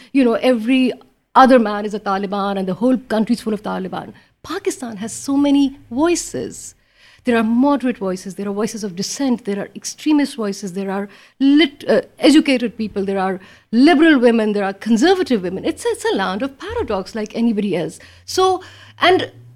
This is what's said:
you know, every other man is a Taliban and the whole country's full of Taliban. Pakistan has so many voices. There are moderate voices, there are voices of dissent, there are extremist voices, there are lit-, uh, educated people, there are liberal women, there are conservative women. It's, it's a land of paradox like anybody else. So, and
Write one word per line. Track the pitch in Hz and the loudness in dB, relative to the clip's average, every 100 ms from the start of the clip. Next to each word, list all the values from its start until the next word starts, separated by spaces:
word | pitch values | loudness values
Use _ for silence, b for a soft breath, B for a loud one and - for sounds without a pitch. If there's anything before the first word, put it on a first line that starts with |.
| B | B
you | 277 | 2
know, | 262 | 2
every | 226 254 240 220 262 254 - _ _ _ 247 | 2 2 0 0 0 0 -4 _ _ _ 4
other | 262 254 | 6 6
man | 214 208 | 4 -2
is | 214 | -6
a | 208 | -6
Taliban | 208 190 196 202 196 196 | -4 -4 -4 -4 -4 -4
and | 185 | -4
the | |
whole | 185 247 254 | -2 0 0
country's | - 214 220 233 | -2 -2 0 -2
full | 220 | -4
of | 208 | -6
Taliban. | - 185 185 - 202 b b _ | -6 -8 -8 -10 -12 b b _
Pakistan | - 359 392 - 240 202 | -12 -6 -6 -6 -8 -10
has | 220 | -10
so | - - 277 | -10 -2 0
many | 285 277 277 269 - | 2 4 2 -2 -8
voices. | 233 339 339 - - 98 - - - b b b b | -2 0 0 -4 -8 -10 -12 -18 -20 b b b b
There | - 233 | -2 0
are | |
moderate | 220 233 285 285 247 - | 2 2 2 2 -2 -4
voices, | 190 185 196 180 | -6 -6 -10 -10
there | 202 | -8
are | |
voices | 202 220 226 | -4 -6 -6
of | 208 170 | -8 -8
dissent, | 190 - 277 240 | -8 -4 -2 -2
there | - 202 | -4 -8
are | - - | -8 -12
extremist | - - 302 294 277 233 | -14 -6 0 2 0 -2
voices, | 208 196 196 | -6 -6 -8
there | 180 196 | -8 -6
are | 196 202 b b - | -6 -8 b b 0
lit-, | 269 294 277 - - | 4 4 4 0 0
uh, | 214 - - | 0 0 2
educated | 254 294 277 254 233 - | 6 6 4 0 -2 -6
people, | 214 208 | -8 -6
there | 196 196 | -4 -2
are | 190 180 b b b | -2 -4 b b b
liberal | 226 285 277 330 285 | 4 6 6 6 6
women, | 240 226 214 | 4 4 0
there | 208 | -2
are | 196 | -4
conservative | 196 214 226 320 381 - 226 | -4 0 2 4 2 0 -2
women. | 180 185 - | -2 -4 -6
It's, | 320 | -4
it's | 480 453 453 | -6 -4 -2
a | 330 | -2
land | 190 196 | -2 -4
of | 269 - | -6 -8
paradox | 381 480 262 196 190 | -10 -6 -4 -6 -6
like | 226 214 - | -8 -8 -2
anybody | 233 208 202 170 | 0 0 -2 -4
else. | 156 - b b | -6 -10 b b
So, | - - 370 370 B B B - | -6 0 0 0 B B B -2
and | 330 370 - - - | 2 2 0 -10 -20